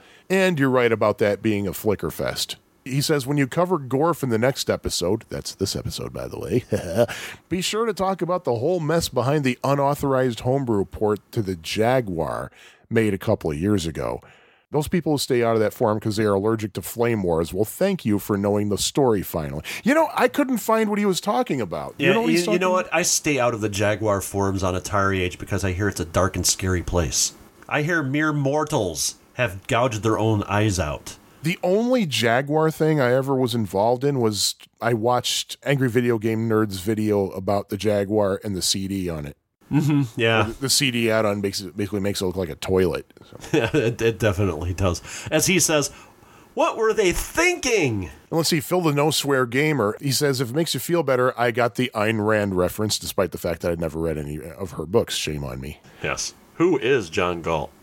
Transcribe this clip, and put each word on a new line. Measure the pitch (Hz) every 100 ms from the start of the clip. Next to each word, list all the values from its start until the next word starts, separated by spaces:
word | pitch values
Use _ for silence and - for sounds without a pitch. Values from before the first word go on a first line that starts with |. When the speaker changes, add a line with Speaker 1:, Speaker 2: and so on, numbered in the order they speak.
| - - -
Speaker 1:
And | 190 185 156
you're | 135
right | 127 120
about | 113 107 101
that | 107 98
being | 110 101 101
a |
flicker | 80 107 95 78
fest. | - 64 - - - _ _
He | - 139
says, | 139 147 127
"When | 147
you | 131
cover | 165 180 175
Gorf | 131 135 165 156
in | 131
the | 110
next | 127 - -
episode," | 95 - - 87 113 -
that's | 71 -
this | - 95 -
episode, | - - -
by | - 62
the | -
way, | - 120 -
<laughs> | 214 - 113 117 - - - _
"be | 180
sure | 175 208 233
to |
talk | 185 190 190
about | 170 180
the | 143 117
whole | 143 180
mess | 151 165 -
behind | 127 120 151
the | 131 123
unauthorized | 131 143 139 143 143 131 131 113
homebrew | 123 139 127 104 92
port | - 107 104 -
to | 120
the | 95
Jaguar | 87 80 101 113 131 107 82 71 58 - - - - _
made | 117 107
a | 95
couple | - 101 82
of | 73
years | 98 101 82
ago. | 71 60 62 - - _ _ _
Those | 139 151
people | 185 160 147
stay | - 123
out | 117
of | 113
that | 107
forum | - 113 107
'cause | 110 104
they |
are | 107
allergic | 98 104 113 107
to | 101
flame | - 110 120 113
wars. | 90 82 82
Well, | 92 110
thank | - 190 185
you | 113 101
for | - 101
knowing | 101 104 104
the | 98
story | - - 131 104
finally." | - 87 73 71 - -
You | 208
know, | 311 302 -
I | 240
couldn't | - 269 240
find | - 220 214
what | 208
he |
was | 208 175
talking | 202 240 247 143
about. | 98 82 69 -
You | 143
Speaker 2:
Yeah, |
Speaker 1:
know | 226
what | 233
he's | 170 175
Speaker 2:
you, |
you | 180
know | 185
Speaker 1:
talking | 185 -
Speaker 2:
what? |
I | 160
stay | 175 - 156 135
out | 120
of | 113
the | 107
Jaguar | 98 104 104 107 98
forums | - 98 98 95
on | 92
Atari | 92 - 104 98 95
Age | 90 -
because | - 98
I | 95
hear | 90 104
it's | -
a |
dark | 82 95 92
and | 92
scary | 87 - 95 90
place. | 80 87 73 - - - - - -
I | 139
hear | 151 170
mere | 135 143 156
mortals | 147 135 151 160 147 95 73 - - _
have | - 120 95 -
gouged | 117 127 107
their | 110 101
own | 110 107
eyes | - 104 110 92
out. | 76 65 - - - -
Speaker 1:
The | 147 190
only | 180 202 240 254 175
Jaguar | 113 117 120 143 156 160
thing | - 156 156
I | 123
ever | 127 135
was | 131 127
involved | 117 104 95 110 127
in | 139 139
was | 113 101 - - - _
I | 113
watched | 120 117 123 - - - -
Angry | 123 139 131
Video | 117 120 117
Game | 113 110 113
Nerd's | 110 107 95
video | 90 107 107 104 95
about | 95 95 101 -
the | 104
Jaguar | 107 104 101 107 101 98
and | 107 92
the |
C | - 101 95
D | 98 87
on | 80 71
it. | - _ _ -
Speaker 2:
Mm-hmm, | 139 151 147 127 -
yeah. | 113 113
Speaker 1:
The, | 107
the | 117 135
C | - 139
D | 120 113
add-on | 110 110 101
makes | 101 98
it, | 95 101
basically | 101 104
makes | 101 98
it | 92
look | 90
like | 85
a |
toilet. | 71 - 92 90 69 - - -
So. | -
Speaker 2:
<laughs> | - 160
Yeah, | 113 151
it, | 117 113
it | 113 104
definitely | 110 92 98 76 85
does. | 87 98 85 - - -
As | 156 151
he | 185
says, | - 156 135 - - - - - -
"What | - 311 -
were | 220
they | 208 190
thinking?" | 175 - - 359 349 269 220 143 107
Speaker 1:
And | 87 - -
let's | 160 160
see, | 160
Phil | - 180
the | 165
No | 143 151
Swear | - 143 135 123
Gamer, | 127 151 143 104 107
he | 143
says, | 127 143 127
"If | 120
it |
makes | 139 165
you | 131
feel | - 170
better, | 139 127 127 117
I | 120
got | 120 120
the | - 123
Ayn | 113 104 110
Rand | 104 107 101 92
reference, | 90 - 107 -
despite | 85 - 90
the | -
fact | 90 82
that | 90
I'd | 85
never | 82 80
read | 82 76
any | 73 76
of | 78 - 92
her | - 80
books. | 110 98 -
Shame | - 73
on | 69 64
me." | 67 78 - -
Speaker 2:
Yes. | 73 67 - - -
Who | - 175 160
is | 120 135 85
John | 98 90 87
Galt? | 82 80 67 -